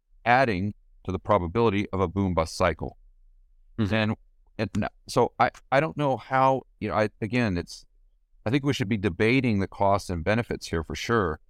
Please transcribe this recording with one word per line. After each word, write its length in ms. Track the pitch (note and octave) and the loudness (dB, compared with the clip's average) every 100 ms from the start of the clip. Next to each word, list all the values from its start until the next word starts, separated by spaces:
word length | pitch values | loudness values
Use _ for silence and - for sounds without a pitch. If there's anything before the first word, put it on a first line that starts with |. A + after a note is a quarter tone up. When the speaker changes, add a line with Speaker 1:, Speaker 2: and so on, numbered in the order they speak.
| _ _ | _ _
Speaker 1:
adding 500 | A2+ B2+ C3+ F2+ G2+ - _ - | 2 2 4 0 -4 -6 _ -16
to 80 | - | -6
the 60 | F#2 | -6
probability 680 | - G#2 E2+ G#2+ A#2 G2+ - | 2 2 2 2 2 2 -2
of 100 | F#2+ | -2
a 80 | F2+ | -2
boom 260 | F#2+ G2 | 0 0
bust 220 | E2+ E2 - | 0 -2 0
cycle. 420 | F2+ D#2 - - - _ _ _ _ _ _ - | 0 0 -8 -14 -20 _ _ _ _ _ _ -4
Speaker 2:
Mm-hmm. 160 | G#2 | -2
Speaker 1:
And, 220 | A2 G#2+ - _ _ _ - | 0 0 -4 _ _ _ -8
and 120 | G#2+ G#2 | -4 -2
n-, 120 | D#2+ _ - | -4 _ -4
so 240 | - A#2+ - | 0 0 2
I, 140 | B2 - - | 0 0 -2
I 80 | C3 | 0
don't 180 | D#3+ D#3 | 0 -2
know 200 | D3 A#2+ | -2 -2
how, 460 | - C3 C3+ C3+ - - | -2 2 2 2 -4 -10
you 80 | G#2+ | -4
know, 80 | F2+ | 0
I, 140 | G#2+ - | 0 -2
again, 360 | A2 B2 A2+ F2 | -4 -2 0 -2
it's, 300 | - - - _ _ _ _ _ | -4 -12 -20 _ _ _ _ _
I 60 | - | -2
think 140 | C#3 | 0
we 80 | C#3 | 0
should 160 | - G#2 | -2 -2
be 80 | A2 | 0
debating 640 | F#2+ E2 A2 C3 B2+ G2+ | -2 0 2 2 2 0
the 80 | F#2+ | -2
costs 420 | - G2+ G2 - | 0 2 2 0
and 140 | F2 | -6
benefits 420 | D#2 A2 A#2 - - | 0 -2 -2 -6 -4
here 160 | E2+ | -6
for 140 | D#2 - | -4 -8
sure. 420 | - A#2 F2+ D#2 _ | -2 0 0 -4 _